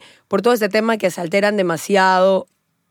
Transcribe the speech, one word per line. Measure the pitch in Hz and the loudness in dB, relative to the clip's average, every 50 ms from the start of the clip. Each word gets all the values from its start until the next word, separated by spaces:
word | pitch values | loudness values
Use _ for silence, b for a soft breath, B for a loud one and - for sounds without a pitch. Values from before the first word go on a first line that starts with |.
| b b b b b b | b b b b b b
por | 202 196 | -4 -2
todo | 196 240 240 | 0 0 0
este | 208 214 196 | 0 0 -2
tema | 202 220 220 226 226 | -2 0 0 0 -2
que | 208 196 180 | -2 -2 -4
se | - - | -4 -4
alteran | 175 160 185 202 202 208 208 202 | -8 -4 -2 0 0 0 0 0
demasiado | 185 175 165 147 - - 202 190 190 185 185 185 185 190 190 185 - _ _ _ _ _ _ _ _ _ | -2 -2 -2 -4 -4 0 2 2 4 4 4 4 4 2 2 0 -4 _ _ _ _ _ _ _ _ _